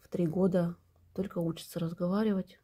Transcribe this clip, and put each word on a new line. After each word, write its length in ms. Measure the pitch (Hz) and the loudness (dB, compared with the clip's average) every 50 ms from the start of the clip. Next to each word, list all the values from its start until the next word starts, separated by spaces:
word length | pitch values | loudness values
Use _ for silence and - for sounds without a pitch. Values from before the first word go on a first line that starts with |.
в 80 | - - | -12 -6
три 180 | - 185 175 | -2 0 0
года 480 | 156 160 180 190 185 185 180 170 170 175 - _ _ _ _ - - - | 2 2 2 2 4 4 2 2 0 -2 -6 _ _ _ _ -20 -8 -6
только 260 | 190 190 196 - 175 | -4 -4 -4 -2 -2
учатся 400 | 165 165 165 - - - - 170 | -2 -2 -4 -6 -8 -8 -6 -4
разговаривать, 800 | 165 165 170 - 175 175 190 208 220 214 196 190 185 - - - | -4 -4 -4 -2 -2 0 2 2 2 2 2 0 -2 -6 -10 -16